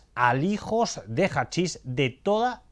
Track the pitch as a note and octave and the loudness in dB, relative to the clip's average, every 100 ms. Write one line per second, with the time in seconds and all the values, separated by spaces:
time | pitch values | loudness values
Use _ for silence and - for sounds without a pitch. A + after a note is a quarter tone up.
0 | - - B2 B2+ F3 G#3 F#3 A3 A3 - | -12 2 2 4 0 -2 -2 0 0 -4
1 | G#2 A#2 F#3 D3 B2 - F3 - C3 B2 | -6 0 0 0 -2 -2 -2 -4 -6 -2
2 | C3 - G3 G#3+ B3 A3+ - | -2 -2 0 2 0 -4 -14